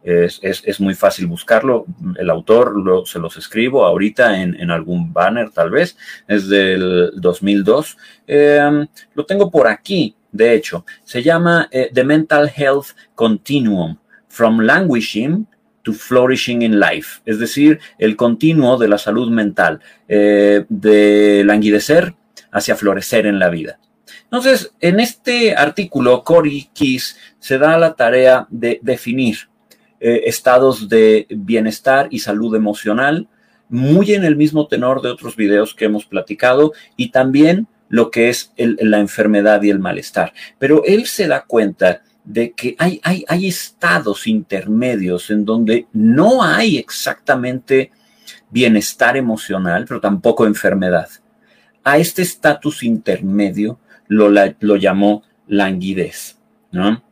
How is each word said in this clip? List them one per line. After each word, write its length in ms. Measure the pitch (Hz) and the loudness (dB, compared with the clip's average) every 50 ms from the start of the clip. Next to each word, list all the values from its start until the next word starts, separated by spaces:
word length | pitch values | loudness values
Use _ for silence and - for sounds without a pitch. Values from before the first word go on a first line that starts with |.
Es, 380 | _ 90 87 87 87 87 - - | _ 0 0 2 2 0 -2 -6
es, 220 | - 95 101 - - | -8 -8 -8 -6 -6
es 140 | - - - | -8 -6 -2
muy 160 | 101 98 95 | -2 -4 -2
fácil 320 | 87 - 98 - - 95 87 | 2 0 0 0 0 -8 -8
buscarlo. 580 | 85 85 - - 117 113 110 131 123 117 - - - - - 95 90 - | -8 -10 -2 0 0 0 2 0 -2 -2 -2 -8 -16 -12 -10 -10 -8 -6
El 140 | 92 90 | -4 -2
autor, 440 | 82 82 85 - 107 117 123 123 110 | -2 -4 0 2 4 4 4 2 0
lo, 300 | 104 92 95 92 92 90 | -4 -2 0 0 0 -2
se 140 | - - 87 | -6 -10 -10
los 180 | 82 82 - 82 | -10 -10 -12 -14
escribo 480 | 80 - - 104 117 127 127 135 107 | -20 -10 -4 -2 -2 0 2 2 2
ahorita 560 | 90 87 87 95 107 104 - 123 117 101 92 | 2 2 0 -2 -4 0 0 0 0 2 0
en, 140 | 92 90 87 - | -4 -4 -6 -6
en 120 | 87 87 | -6 -4
algún 420 | 85 82 80 85 90 87 85 82 82 | -4 -4 -4 -4 -6 -4 -4 -4 -2
banner, 380 | 82 87 95 107 120 117 104 | -2 0 0 0 -2 -6 -6
tal 180 | _ - 82 85 | _ -4 -4 0
vez. 260 | 95 135 170 175 - _ - - - - _ _ | 0 -2 -2 -2 -4 _ -20 -20 -20 -20 _ _
Es 220 | 104 104 98 95 | -4 -2 -2 0
del 640 | 101 101 98 95 95 95 95 92 90 90 87 87 - 95 | 2 2 2 2 0 -2 -2 0 0 0 0 0 -2 -2
dos 260 | 87 90 87 - 95 | -2 -2 -2 0 -2
mil 200 | 98 104 101 98 | 0 0 0 2
dos. 360 | 95 113 139 156 - - _ - - - _ _ | 2 0 0 0 -6 -12 _ -20 -20 -20 _ _
Em, 600 | - - 147 147 147 147 147 143 147 147 147 147 151 _ - - _ _ | -2 0 2 4 4 4 4 4 2 0 0 -2 -4 _ -20 -20 _ _
lo 120 | - 147 - | -10 -6 -4
tengo 240 | 190 202 202 185 | 0 0 0 2
por 160 | - 220 - 113 | 4 2 2 2
aquí, 480 | 107 - _ - - 185 160 107 - _ _ _ | 2 -2 _ -6 -2 -2 -2 -4 -6 _ _ _
de 240 | - 101 110 117 117 | -2 0 2 4 4
hecho. 320 | 107 - - - 85 - - - _ _ | 2 0 -4 -12 -12 -12 -14 -20 _ _
Se 180 | - - 123 | -12 -10 -4
llama, 480 | 123 151 165 165 175 170 170 170 - - | 0 0 0 2 2 2 2 2 0 -2
eh, 220 | - 131 127 - - | -2 -4 -4 -2 0
The 100 | 127 127 | -2 0
Mental 480 | 135 151 156 160 156 156 143 147 147 - | 2 2 0 2 2 2 2 2 0 -2
Health 420 | - 147 139 135 143 139 - - _ - _ _ | -2 0 0 0 0 -2 -8 -20 _ -20 _ _
Continuum, 840 | - 113 113 110 98 _ - 139 147 127 110 104 92 85 80 80 - _ _ _ _ _ _ | -2 0 0 0 -2 _ -4 -2 0 0 0 0 -2 -2 -6 -8 -12 _ _ _ _ _ _
From 340 | - - 117 113 113 113 | -6 0 0 2 2 2
Languishing 840 | 110 113 139 170 190 175 131 117 107 - - 104 117 139 165 202 220 _ _ _ _ _ _ _ _ | 2 2 2 2 0 0 -2 -2 -4 -4 -6 -6 -4 -2 -2 -4 -4 _ _ _ _ _ _ _ _
to 80 | - | -10
Flourishing 680 | 107 107 - - 127 127 123 127 131 123 - - 120 120 | -10 -10 -6 0 2 2 2 2 0 -2 -2 -4 -4 -2
in 180 | 117 113 110 104 | 0 2 2 2
Life. 400 | 95 82 82 80 78 - - - _ | 2 2 0 -4 -10 -14 -18 -18 _
Es 140 | - 110 107 | -8 -6 -4
decir, 380 | 117 113 - 143 143 151 156 151 - - _ _ | -4 -6 -2 2 4 4 4 2 -2 -20 _ _
el 180 | - 107 107 | -2 -2 0
continuo 640 | - 127 120 117 110 - 160 165 156 135 123 127 123 | 2 0 0 0 2 2 2 2 4 4 2 2 2
de 100 | 120 107 | 2 2
la 100 | 101 101 | 2 0
salud 320 | - 107 104 113 123 117 | 0 -2 -2 -2 -2 -2
mental, 520 | 117 113 107 104 92 - 95 82 78 73 _ - _ _ _ _ | -2 -2 -2 -2 0 0 0 0 0 -4 _ -20 _ _ _ _
eh, 580 | 107 104 104 104 104 101 101 104 104 104 101 _ | 0 2 4 4 4 4 4 4 4 2 0 _
de 720 | 113 101 98 107 107 104 104 104 104 104 104 104 104 101 101 | -8 -2 2 4 6 6 6 6 4 4 4 4 4 4 4
languidecer 680 | 101 104 107 107 104 104 104 - - 147 170 185 180 - _ _ _ _ - _ _ | 4 2 2 2 2 2 0 2 2 2 2 2 0 -6 _ _ _ _ -20 _ _
hacia 260 | - 101 - - 107 - | -6 -6 -2 -2 -4 -2
florecer 480 | - 104 95 98 92 - - 113 107 | 0 -2 -2 -2 -6 -2 -2 0 0
en 120 | 107 101 98 | 0 0 0
la 120 | 95 90 | 0 0
vida. 320 | 85 82 78 - - _ _ _ _ _ _ _ - - _ | -2 -2 -8 -10 -14 _ _ _ _ _ _ _ -20 -20 _
Entonces, 500 | _ - 247 247 269 262 240 180 - _ _ | _ -8 -2 2 2 2 2 0 -8 _ _
en 220 | - 170 175 202 | 0 0 2 2
este 540 | 240 233 - _ _ - 240 240 233 220 - | 0 0 -4 _ _ -4 -2 0 0 0 2
artículo, 680 | - 143 151 - - 202 175 - 139 123 123 127 123 - | 2 0 -2 -2 -6 -8 -6 -4 0 2 2 2 2 2
Cory 460 | - 165 170 160 151 143 143 139 _ _ | 4 4 4 4 2 -4 -6 -12 _ _
Keyes 440 | - 147 135 127 127 - - - - - - _ _ | -2 -2 -2 0 -2 -6 -10 -14 -16 -20 -20 _ _
se 200 | _ - 135 131 | _ -4 -2 0
da 200 | 139 151 165 165 | 2 2 2 4
la 180 | 170 160 160 | 2 0 0
tarea 520 | _ 123 117 123 127 127 127 127 123 117 _ | _ 0 2 2 4 6 6 4 4 2 _
de 300 | - 117 113 120 117 - | -12 -6 -4 -4 -4 -4
definir, 680 | - 113 127 117 - 120 120 131 131 117 104 - - _ _ _ _ _ _ _ _ _ _ _ | -4 -6 -6 -4 -4 -6 -4 -2 -2 -2 -2 -4 -10 _ _ _ _ _ _ _ _ _ _ _
eh, 220 | - 117 120 113 110 | -2 0 0 0 0
estados 640 | 113 113 - - 131 127 127 131 135 127 113 110 101 | -2 -4 -2 0 2 4 4 4 2 0 0 -6 0
de 400 | 113 113 110 110 107 107 - _ | 2 4 6 6 4 4 0 _
bienestar 800 | 101 107 98 95 113 113 107 110 107 - _ 135 131 139 139 139 | -12 -12 -6 -4 -2 -2 -2 -2 -6 -4 _ 0 0 0 0 -2
y 80 | 127 110 | -6 -10
salud 360 | - 120 101 104 110 117 110 | -6 -6 -6 -4 -4 -2 -2
emocional, 720 | 110 107 104 104 - - 110 104 117 131 139 151 170 214 _ _ _ _ _ _ _ _ _ | -2 -2 -2 -4 -4 -4 -4 -2 -2 0 -2 -2 -4 -6 _ _ _ _ _ _ _ _ _
muy 460 | 117 120 131 139 151 185 202 196 208 | -6 -2 0 2 4 4 4 2 2
en 100 | 202 185 | 0 2
el 140 | 160 151 143 | 0 2 2
mismo 300 | 151 151 151 156 147 - | 2 0 0 -2 -2 -2
tenor 340 | - 120 123 127 131 131 | -4 -2 0 -2 -2 -2
de 80 | 123 123 | -2 -6
otros 260 | 123 - - 120 107 | -8 -8 -12 -16 -6
videos 400 | 110 110 101 101 104 107 104 - | -4 0 0 2 2 0 0 -4
que 80 | - 110 | -4 -2
hemos 220 | 107 104 107 - | -2 -2 -4 -6
platicado, 680 | _ - 95 92 _ 104 - - 123 127 135 151 156 151 - - _ _ | _ -8 -8 -8 _ -8 -2 0 2 4 4 2 2 0 -6 -20 _ _
y 140 | _ 127 120 | _ -8 -2
también 580 | _ 127 131 135 131 139 151 165 175 190 220 - _ _ _ _ | _ 0 0 2 2 2 2 2 2 0 -2 -6 _ _ _ _
lo 200 | - 113 117 113 | 0 0 0 0
que 200 | - 127 117 120 | 0 0 0 0
es 240 | 123 - - _ _ | 0 -4 -8 _ _
el, 220 | _ 123 117 110 - | _ -4 -4 -2 -2
la 200 | 110 110 107 104 | 0 0 2 2
enfermedad 600 | 104 98 - - 107 107 107 101 101 107 107 104 101 | 0 -2 -2 -2 0 0 2 2 4 4 2 4 2
y 60 | 104 | 0
el 100 | 101 98 | 0 0
malestar. 520 | 95 95 92 92 90 - - 101 90 90 _ - - - _ _ | -2 -4 -6 -8 -10 -8 -4 -4 -4 -4 _ -16 -20 -20 _ _
Pero 220 | - 135 151 156 143 | 0 2 2 2 4
él 220 | - 196 214 247 - | 2 0 0 0 -4
se 200 | - - 202 160 | -6 -4 -2 -2
da 160 | 143 135 - | -2 -4 -4
cuenta 600 | _ - 117 110 101 90 _ 98 92 87 - _ _ _ _ _ | _ 0 0 0 0 -2 _ 0 0 0 -2 _ _ _ _ _
de 280 | - 107 117 117 117 - | -8 -4 -4 -4 -4 -6
que 200 | - - 123 123 _ | -8 -8 -8 -4 _
hay, 220 | - 175 180 - _ | -2 -2 -2 -2 _
hay, 220 | 160 180 185 - - | -4 -4 -4 -4 -4
hay 200 | 156 180 185 190 | -4 -2 -2 -4
estados 800 | 175 - - - _ _ - 170 175 170 - 107 101 - - - | -6 -6 -10 -14 _ _ -2 -2 -2 0 -2 -4 -6 -6 -4 -4
intermedios 1000 | 110 107 92 _ - 95 - 104 104 110 123 127 123 104 95 90 90 90 - - | -4 -4 -4 _ -8 -8 -6 -2 -2 -2 0 -2 -2 -2 -2 -2 -4 -4 -4 -4
en 140 | 107 104 104 | -4 -4 -2
donde 440 | 101 110 117 117 107 110 117 117 _ | -2 -2 -2 0 0 0 -2 -2 _
no 500 | _ 110 107 113 117 135 160 220 254 262 | _ 0 2 2 4 4 4 4 4 2
hay 360 | 214 165 151 - 233 226 170 127 | 2 0 0 0 0 0 0 -2
exactamente 1120 | 113 _ - - - 143 - - _ - 139 127 123 123 127 131 - - 135 131 127 - _ _ _ _ _ _ _ - - - _ _ | -4 _ -12 -8 -8 -8 -8 -8 _ -2 -2 -2 -2 -6 -8 -8 -4 -2 0 0 0 -2 _ _ _ _ _ _ _ -20 -20 -20 _ _
bienestar 680 | - 117 127 120 110 104 101 - - _ 127 120 123 139 | -2 0 2 4 2 2 0 -2 -4 _ 0 0 0 0
emocional, 640 | 131 117 110 107 - - 98 92 92 90 85 92 113 | -2 -4 -4 -6 -6 -6 -6 -4 -2 -2 -2 -4 -4
pero 140 | - 131 117 | -6 -10 -4
tampoco 460 | - 104 101 95 - 120 113 - 117 | -2 -2 -2 0 0 0 2 2 2
enfermedad. 640 | 110 104 - - 95 92 98 95 92 90 82 76 - - - _ _ _ _ _ _ _ _ _ _ _ _ _ | 0 0 -2 -4 -4 -4 -2 -2 0 -2 -2 -2 -4 -16 -20 _ _ _ _ _ _ _ _ _ _ _ _ _
A 140 | 135 143 151 | 0 2 2
este 240 | 165 170 - - | 2 0 -2 -4
estatus 600 | 185 175 - _ - 156 147 151 - 151 147 - 123 | -6 -6 -6 _ 0 0 0 0 -4 -8 -8 -4 -4
intermedio 960 | 120 113 107 - - 95 87 87 95 98 101 104 98 90 101 107 110 - _ _ _ _ _ _ _ | -4 -4 -2 -2 -4 -4 -4 -4 -4 -2 -2 -2 -2 -2 -4 -6 -6 -6 _ _ _ _ _ _ _
lo, 220 | 101 110 107 104 | 0 4 4 6
la, 260 | 104 104 98 95 - _ | 6 4 4 2 0 _
lo 160 | - 104 107 98 | 0 0 0 2
llamó 460 | 92 98 92 95 101 104 104 107 _ _ _ _ _ _ | 2 0 0 2 2 0 0 0 _ _ _ _ _ _
languidez, 880 | 104 101 101 95 95 92 90 95 98 92 87 - - - - - - _ _ _ _ _ _ _ | -2 -2 -2 -2 -2 -4 -6 -6 -4 -4 -6 -6 -8 -14 -18 -18 -20 _ _ _ _ _ _ _
¿no? 320 | - 90 92 101 110 120 _ _ | -8 -2 -2 -2 -2 -2 _ _